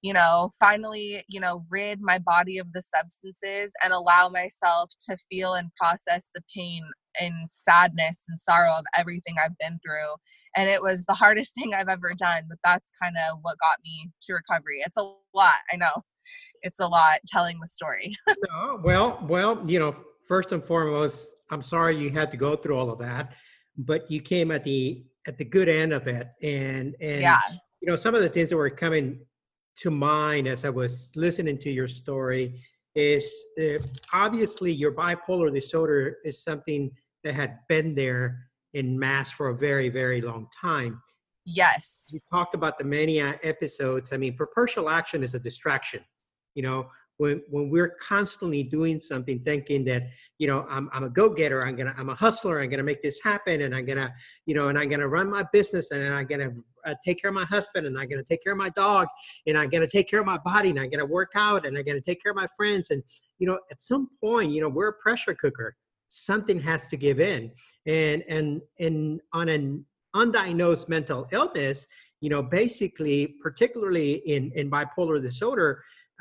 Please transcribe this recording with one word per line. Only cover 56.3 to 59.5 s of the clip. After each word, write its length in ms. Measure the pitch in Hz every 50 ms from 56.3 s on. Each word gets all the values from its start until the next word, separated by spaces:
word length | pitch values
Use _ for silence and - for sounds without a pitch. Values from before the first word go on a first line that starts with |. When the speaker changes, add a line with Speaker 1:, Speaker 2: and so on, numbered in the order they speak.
| 147 139 139 127 120 120 117 _ _ _ -
Speaker 2:
uh, 100 | 160 147 - _
take 180 | 180 180 175
care 80 | - 202
of 60 | 196
my 80 | 190 180
husband, 400 | 160 196 208 202 - _ 185 156
and 120 | 143 131 131
I'm 80 | 135
gonna 160 | 123 139 135 123
take 180 | _ 165 160 -
care 100 | 190 202
of 40 |
my 120 | 196 196 185
dog, 380 | 165 - 196 202 208 190 180 160 - - - - - - _
and 100 | 156